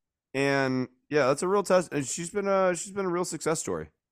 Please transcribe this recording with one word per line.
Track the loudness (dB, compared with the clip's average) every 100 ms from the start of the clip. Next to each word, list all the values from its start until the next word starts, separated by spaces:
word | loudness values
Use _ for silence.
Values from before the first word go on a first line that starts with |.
| _ _ _
And, | -2 2 2 2 0 -4 _ _
yeah, | 2 2
that's | 2
a | 0
real | 0
test. | 4 2 2
And | -4 -4
she's | -6 -6
been | -4 0
a, | 2 2
she's | 0 -6
been | -4
a | -2
real | -2 -4
success | -4 -2 -2
story. | -2 -6 -8 _ _